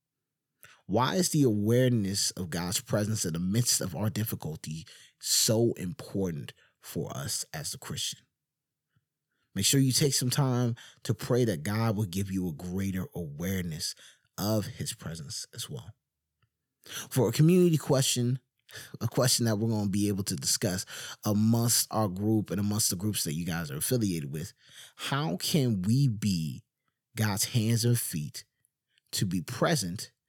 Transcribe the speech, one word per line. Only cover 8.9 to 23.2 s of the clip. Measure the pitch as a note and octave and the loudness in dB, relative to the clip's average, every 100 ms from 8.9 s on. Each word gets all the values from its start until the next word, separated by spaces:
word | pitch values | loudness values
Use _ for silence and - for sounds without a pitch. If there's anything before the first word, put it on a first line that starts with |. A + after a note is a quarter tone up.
| _ _ _ _ _ _ - | _ _ _ _ _ _ -2
Make | F#2+ | 2
sure | C#3 | 4
you | C3+ | 4
take | B2 D3 | 4 2
some | - B2+ | 2 0
time | - C3+ B2 A#2+ A#2+ - - | 2 2 2 2 0 -8 -8
to | - | -4
pray | - - B2 A#2 | -4 0 2 2
that | E2 | 0
God | G2+ G#2+ A2+ G2+ | -2 0 2 2
will | G#2 | 0
give | F2+ G2 | -2 -2
you | F#2+ F2+ | -2 -2
a | |
greater | C#2+ F2+ F#2+ G2 F#2 F2 F2 | -4 -6 -4 -2 -2 -4 -6
awareness | E2 D2 F2 F#2+ F2 D2+ - - - - _ - | -8 -6 -4 -2 -4 -6 -8 -10 -18 -20 _ -6
of | G2+ A2 F#2 | 0 0 -2
his | - D#2 | -6 -8
presence | - E2+ D#2+ C#2 - - | -8 -10 -10 -10 -12 -12
as | - - | -12 -10
well. | C2 - - _ _ _ _ _ _ _ _ - - - | -10 -12 -20 _ _ _ _ _ _ _ _ -16 -14 -4
For | C3 A2 | 2 2
a | |
community | A#2 D#3 F3+ F3 D#3 | 6 6 8 6 4
question, | - C3+ C3+ B2 A#2+ B2+ _ _ _ - - - | 4 2 4 2 0 0 _ _ _ -18 -16 -6
a | A#2 | -4
question | - B2 - A#2 | 2 2 4 2
that | G2+ | 2
we're | A2+ | 0
gonna | G#2+ G2+ | 0 0
be | G2+ G2+ | 2 0
able | G2 G2+ | 0 -4
to | F2+ | -4
discuss | - - G#2+ F#2 - - - - | -2 0 0 -2 -6 -12 -14 -6
amongst | G#2+ G#2 A2 A#2 A#2 - - | 0 4 4 4 4 2 0
our | A2 G#2+ | 0 0
group | F2+ G#2+ A2 - | 0 2 2 2
and | F#2 | -2
amongst | G2+ G#2 - | 0 0 0
the | F#2 | 0
groups | G#2 G2+ | -2 -2